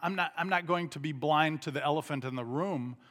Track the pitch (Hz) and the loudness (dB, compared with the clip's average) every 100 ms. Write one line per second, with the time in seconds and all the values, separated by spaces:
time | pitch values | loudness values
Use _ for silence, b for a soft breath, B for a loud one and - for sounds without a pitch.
0 | 170 190 170 - 180 180 170 175 170 147 | -2 0 -2 0 0 0 2 0 0 -4
1 | 147 139 151 151 156 156 - 143 139 151 | -6 -2 4 6 4 2 -4 -2 2 0
2 | - 143 131 127 120 135 190 165 123 120 | 0 -4 -4 -6 -4 -2 -2 -2 -4 -8
3 | B | B